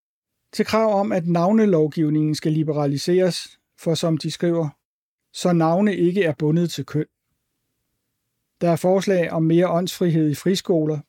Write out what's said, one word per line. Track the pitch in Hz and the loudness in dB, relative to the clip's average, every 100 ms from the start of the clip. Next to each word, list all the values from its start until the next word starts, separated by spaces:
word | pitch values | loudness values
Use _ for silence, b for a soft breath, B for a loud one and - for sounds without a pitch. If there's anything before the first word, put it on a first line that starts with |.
| _ _ _ _ _ | _ _ _ _ _
til | - 202 | -4 0
krav | 220 220 196 | 0 2 0
om, | 214 | 0
at | 196 170 | -2 0
navnelovgivningen | 170 180 220 214 160 156 165 156 151 151 | 0 2 4 4 2 2 0 0 0 0
skal | 151 165 | -2 -2
liberaliseres, | 156 151 147 143 139 - 180 185 - - _ _ _ | -2 -2 -2 -2 -2 0 2 0 -2 -10 _ _ _
for | 170 | -4
som | 160 170 156 | -2 0 -2
de | 160 | -4
skriver, | - 175 170 151 - _ _ _ _ _ | -4 -2 0 -2 -8 _ _ _ _ _
"så | - 185 | -4 0
navne | 175 160 175 208 175 | 2 2 2 2 2
ikke | 175 190 | 0 2
er | 165 - | 0 0
bundet | 151 170 170 | 0 0 0
til | - - | -4 -6
køn". | 151 - _ _ _ _ _ _ _ _ _ _ _ _ _ _ - | -6 -6 _ _ _ _ _ _ _ _ _ _ _ _ _ _ -4
Der | 170 | -2
er | 160 | 0
forslag | 180 190 185 180 165 | 2 0 0 0 0
om | 170 | 0
mere | 160 170 180 | 2 2 2
åndsfrihed | 170 180 - 180 160 151 | 0 -4 -2 0 0 0
i | |
friskoler, | 139 175 190 - 165 156 151 | -2 -2 -2 0 0 0 -4